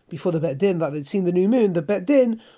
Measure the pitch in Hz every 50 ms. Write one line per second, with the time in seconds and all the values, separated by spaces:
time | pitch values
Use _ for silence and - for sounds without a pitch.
0 | _ _ - 147 - 180 165 160 147 165 135 135 196 202 185 165 160 147 143 151
1 | 143 - - 202 185 175 175 180 185 202 240 262 220 202 175 170 156 143 208 190
2 | 185 175 294 277 254 233 226 226 - - -